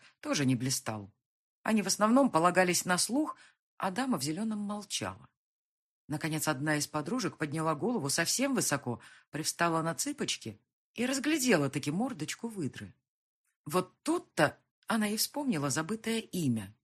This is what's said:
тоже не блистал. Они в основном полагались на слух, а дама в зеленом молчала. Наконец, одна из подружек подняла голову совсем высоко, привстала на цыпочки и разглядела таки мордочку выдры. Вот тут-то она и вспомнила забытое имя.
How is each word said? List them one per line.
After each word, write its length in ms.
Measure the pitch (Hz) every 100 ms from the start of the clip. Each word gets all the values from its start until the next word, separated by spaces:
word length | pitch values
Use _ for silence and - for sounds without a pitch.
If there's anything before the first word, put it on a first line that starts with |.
| - _
тоже 240 | 302 226 131
не 80 |
блистал. 580 | 123 131 - - 107 101 _ _ _ _ _
Они 200 | - 220
в 40 | 196
основном 440 | 180 214 247 269
полагались 540 | 160 175 175 180 170
на 140 | 175 175
слух, 380 | - 262 302 - - _ _ -
а 140 | 185
дама 280 | 185 262 180
в 40 |
зеленом 360 | 135 160 220 208
молчала. 680 | 202 208 202 - 95 98 131 _ _ _ _ _ _ _ -
Наконец, 380 | 147 160 156 156
одна 300 | 135 156 147
из 100 | 143
подружек 500 | 151 143 254 180 -
подняла 380 | 156 160 160
голову 340 | 156 208 240 139
совсем 460 | 151 165 - 277
высоко, 460 | 233 - 143 127 113 - - _
привстала 520 | 147 160 - 170 165
на 120 | 160
цыпочки 680 | 160 285 285 214 - 113 101 _ _ _
и 100 | -
разглядела 640 | 247 269 285 311 254 175 139
таки 220 | 143 147
мордочку 580 | 165 262 220 156 - 233
выдры. 460 | 202 131 - 98 - _ _ _ _ _ _
Вот 280 | - 180 180 _
тут-то 540 | - 349 - - 143 - _ _ -
она 220 | 226 214
и 80 | 220
вспомнила 540 | - 285 277 160 143
забытое 500 | 127 160 220 220 226
имя. 520 | 220 185 143 110 98 -